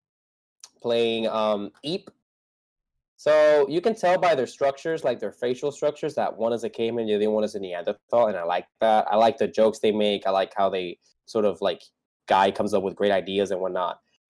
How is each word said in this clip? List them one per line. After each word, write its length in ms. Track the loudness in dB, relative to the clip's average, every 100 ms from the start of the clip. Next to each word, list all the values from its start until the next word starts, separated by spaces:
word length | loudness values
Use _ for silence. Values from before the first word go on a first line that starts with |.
| _ _ _ _ _ _ -20 _
playing, 460 | -4 0 0 0 -2
um, 460 | 0 0 -2 -6 -12
Eep. 280 | -8 -8 -10 -20 _ _ _ _ _ _ _ _ _ _
So 500 | 2 6 6 6 4
you 120 | 2
can 160 | -2 0
tell 220 | 2 2
by 180 | 2 2
their 100 | 0
structures, 560 | -2 -2 -2 -4 -4
like, 160 | -2 -4
their 140 | -6
facial 400 | -6 -4 -4 -6
structures, 420 | -4 -4 -2 -6
that 220 | -4 -4 -2
one 160 | -2
is 100 | -2
a 60 | -4
caveman, 360 | -4 -4 -2 0
the 80 | 0
other 140 | 2
one 120 | 0
is 140 | -2 -6
a 20 |
Neanderthal, 720 | -8 -6 -6 -8 _ 0 2
and 80 | 0
I 80 |
like 220 | -4 -4 -6 _
that. 260 | 2 2 2
I 60 | 2
like 220 | 2 2
the 100 | -2
jokes 320 | 2 2 2
they 100 | 0
make. 340 | 0 0 0 0
I 40 |
like 220 | 0 0 0
how 120 | -2
they 280 | -2 -6 -10 _ _
sort 200 | -6 -2 0
of, 140 | 0
like, 220 | -4 -4 -10 _ _ _ 0
Guy 220 | 2 2
comes 220 | 0 -2
up 80 | -2
with 100 | -2
great 160 | -2 0
ideas 380 | 0 0 -2 -2
and 100 | -2
whatnot. 380 | -4 -4 -4 -6 _ _